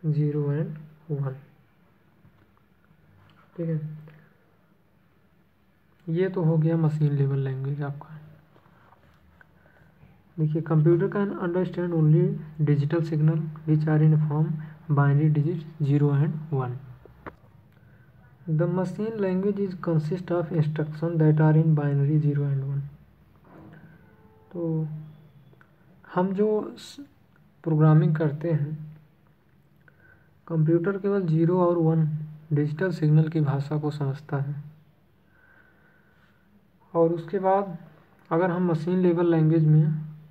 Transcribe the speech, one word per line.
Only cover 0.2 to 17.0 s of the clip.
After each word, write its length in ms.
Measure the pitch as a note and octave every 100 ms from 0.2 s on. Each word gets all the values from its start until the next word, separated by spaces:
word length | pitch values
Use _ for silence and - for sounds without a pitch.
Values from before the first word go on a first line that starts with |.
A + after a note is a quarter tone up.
| D3 D3+ C#3+
and 260 | C#3+ F#3 - - - -
one। 280 | C#3+ C3+ C3 - _ _ _ _ _ _ _ - _ _ _ _ _ _ _ _ _ - _ _ -
ठीक 120 | E3
है, 120 | D#3 D3+ - - - _ _ _ _ _ _ _ _ _ _ _ _ _ _ _ _ _ _ -
ये 220 | E3 F#3+
तो 140 | F#3
हो 120 | D#3+ E3
गया 180 | D#3 E3
machine 360 | D#3 D3+ D3
level 260 | C#3+ C#3 C#3
language 440 | C3+ C3 C3+ C#3+
आपका। 360 | C#3+ C#3+ - - - - _ _ _ _ _ _ _ _ _ _ _ _ _ _ _ _ - _ _ -
देखिए, 260 | D#3 D#3
computer 460 | D#3 D#3+ D3+ E3+ G3
can 240 | G#3 G3+ -
understand 560 | F3+ F3 F3+ F3+ F3
only 300 | E3+ D3+ D#3 F#3 G3+ - -
digital 380 | D3 C#3+ - E3+
signal 340 | D#3 D#3 D#3 E3 - - D#3
which 200 | D#3 D#3
are 160 | D#3
in 140 | D#3 D3+ D3+
form 200 | D3 E3 - - - -
binary 380 | C#3+ C#3+ C#3+ D#3
digits 340 | D3 C#3+ F3 - -
zero 280 | C#3 C#3+ C#3+
and 200 | C#3+ E3 - -
one। 260 | C3+ B2 B2 - -